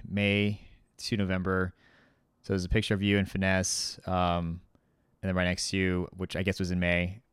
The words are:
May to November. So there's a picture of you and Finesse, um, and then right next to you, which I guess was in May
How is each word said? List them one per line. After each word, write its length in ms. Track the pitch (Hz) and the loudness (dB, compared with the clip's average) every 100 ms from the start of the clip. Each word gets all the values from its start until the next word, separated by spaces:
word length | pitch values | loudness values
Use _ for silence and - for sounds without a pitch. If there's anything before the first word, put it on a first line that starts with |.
| - | -6
May 540 | 98 101 101 104 104 - - _ - | 0 2 2 0 -2 -10 -20 _ -12
to 200 | - 107 | -4 -2
November. 560 | 95 92 92 92 92 - _ _ _ _ _ _ | 0 0 0 0 0 -6 _ _ _ _ _ _
So 100 | - | -4
there's 120 | 98 90 | -2 2
a 40 | |
picture 240 | 113 - | 0 2
of 80 | 101 | 0
you 140 | 101 101 | 4 2
and 120 | 92 | 2
Finesse, 720 | 98 95 95 92 - - - - | 0 2 2 0 -2 -6 -8 -4
um, 540 | 90 87 85 85 85 - _ _ _ _ _ | 0 2 0 -2 -6 -12 _ _ _ _ _
and 80 | 95 | -2
then 60 | 92 | 0
right 100 | 90 | 2
next 260 | 90 - | 0 -2
to 60 | 98 | 0
you, 320 | 92 90 90 90 | 2 0 -2 -6
which 200 | 92 85 | -6 -2
I 80 | |
guess 160 | 95 92 | -2 0
was 120 | 90 | 0
in 80 | 90 | 0
May 420 | 87 87 90 107 _ | 2 2 0 -6 _